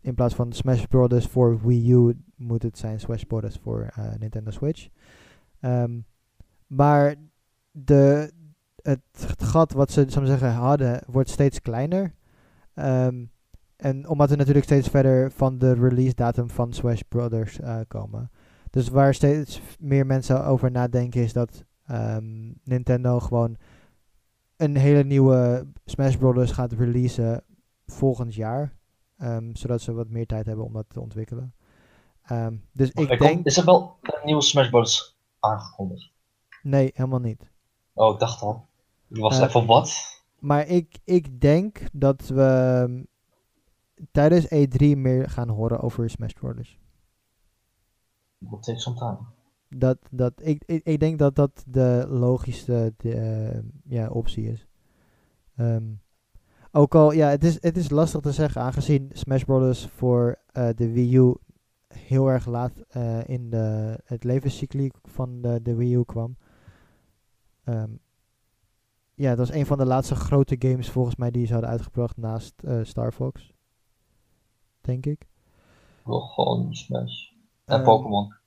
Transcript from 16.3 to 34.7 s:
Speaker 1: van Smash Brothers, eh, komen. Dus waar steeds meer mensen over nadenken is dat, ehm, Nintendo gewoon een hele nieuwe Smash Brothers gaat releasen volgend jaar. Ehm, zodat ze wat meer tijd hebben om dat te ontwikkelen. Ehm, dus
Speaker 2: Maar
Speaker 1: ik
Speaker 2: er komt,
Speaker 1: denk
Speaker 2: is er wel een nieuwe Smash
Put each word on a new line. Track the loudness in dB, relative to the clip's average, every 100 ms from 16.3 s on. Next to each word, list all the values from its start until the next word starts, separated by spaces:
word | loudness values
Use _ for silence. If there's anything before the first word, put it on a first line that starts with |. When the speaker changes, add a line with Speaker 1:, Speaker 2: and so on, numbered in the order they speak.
| -2 -4
Speaker 1:
van | -4 -6
Smash | -2 -4 -4 -4
Brothers, | -4 -2 -4 -6 -8
eh, | -10 -8 -8
komen. | -10 -10 -12 -14 _ _ _ -6
Dus | -2 0
waar | 4 4
steeds | 4 2 2 -4 -12 -18 -16
meer | -2 0 2
mensen | -2 0 0
over | 2 0 0
nadenken | 0 -2 -2 -2 -2
is | -2
dat, | -2 -4 -6 -20 _ _
ehm, | -6 -4 -6 -8 -14 -16 -16
Nintendo | -4 -4 0 0 2 0
gewoon | 0 -2 -2 -4 -18 -20 _ _ _ _ _ _ _ _
een | -2 2
hele | 6 6
nieuwe | 4 4 6 6 4 0 -6 -18
Smash | -16 -2 0 2
Brothers | 2 2 0
gaat | -2 -4
releasen | -2 0 0 -2 -2 -4 -4 -8 _ _ _ -20
volgend | -2 -2 0 -6
jaar. | -6 -6 -6 -8 -10 _ _ _ _
Ehm, | -8 -8 -8
zodat | -10 -4 -4
ze | -4
wat | -8 -6
meer | -6 -6
tijd | -6 -6
hebben | -8
om | -8
dat | -10 -12
te | -12
ontwikkelen. | -12 -10 -10 -10 -12 -16 _ _ _ _ _ _
Ehm, | _ -6 -6 -8 -16
dus | -2 -2
Speaker 2:
Maar | 0
Speaker 1:
ik | 0
Speaker 2:
er | 6
komt, | 6
Speaker 1:
denk | 4 0
Speaker 2:
is | 2
er |
wel | 6 6 4 -16
een | -10 -8
nieuwe | -2 0
Smash | 2 2 4